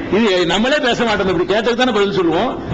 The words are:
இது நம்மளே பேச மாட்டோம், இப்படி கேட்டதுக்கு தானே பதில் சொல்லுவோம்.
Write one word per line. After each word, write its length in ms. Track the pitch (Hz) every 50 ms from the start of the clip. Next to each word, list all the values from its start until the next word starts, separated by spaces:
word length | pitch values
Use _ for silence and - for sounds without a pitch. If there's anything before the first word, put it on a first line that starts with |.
| - -
இது 340 | 175 214 233 208 185 180 175
நம்மளே 320 | 165 175 208 226 262 294
பேச 260 | 302 262 240 226 - 240
மாட்டோம், 240 | 226 208 196 196
இப்படி 200 | 180 170 175 180 - 196
கேட்டதுக்கு 220 | 220 208 240 240
தானே 160 | 226 254 254
பதில் 220 | 208 202 202 196 -
சொல்லுவோம். 500 | 190 175 165 160 180 226 254 - - - -